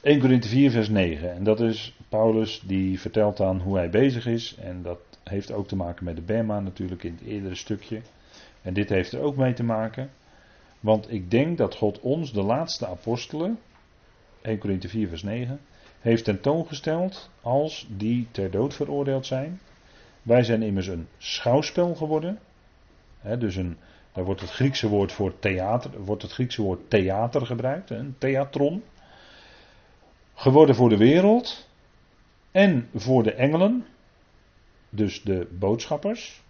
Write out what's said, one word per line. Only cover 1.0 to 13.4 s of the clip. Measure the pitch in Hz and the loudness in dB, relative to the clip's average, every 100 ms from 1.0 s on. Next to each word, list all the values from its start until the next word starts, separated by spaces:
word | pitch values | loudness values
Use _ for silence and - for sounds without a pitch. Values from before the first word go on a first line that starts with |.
| 90 78 85 | 2 0 -6
En | 87 | -2
dat | 101 107 | 0 2
is | 117 110 - - - | 2 0 -8 -16 -6
Paulus | 110 113 110 107 - 95 | 0 2 2 0 -6 -4
die | 95 95 95 | -2 0 -2
vertelt | - 110 104 104 | -4 0 0 2
aan | 95 95 | 0 0
hoe | 92 98 | -2 -2
hij | 85 | 0
bezig | 101 135 120 117 | 2 2 2 -2
is. | 117 117 - | -4 -4 -14
En | 95 90 | -14 -12
dat | 87 87 - - | -10 -12 -14 -20
heeft | - 98 98 | -8 -8 -6
ook | 104 101 | -8 -6
te | 95 | -6
maken | 95 95 | -6 -8
met | 90 82 | -8 -8
de | |
Bema | 85 110 110 104 | -4 -2 -2 -4
natuurlijk | 98 92 92 90 | -6 -8 -8 -8
in | 87 | -10
het | 85 - | -12 -10
eerdere | 104 98 | -8 -8
stukje. | 90 - 104 - 110 117 _ _ - - _ | -10 -8 -8 -8 -12 -12 _ _ -20 -20 _
En | - | -8
dit | 92 104 | -4 0
heeft | 98 90 | 0 -2
er | - | -2
ook | 147 131 | -4 0
mee | 131 | 0
te | 120 | 0
maken. | 117 110 110 110 135 - _ - _ _ _ _ | -2 -2 -4 -6 -12 -14 _ -20 _ _ _ _
"Want | 104 110 104 | 2 2 2
ik | 113 90 | -8 0
denk | 113 151 170 | 2 2 0
dat | 101 | -2
God | - 107 - | 0 -2 -2
ons, | 127 151 151 | -4 -4 -2
de | 107 | -2
laatste | 98 127 165 - 107 | 0 0 -2 -8 -8
apostelen," | 90 - 117 - 151 | -8 -4 -4 -6 -6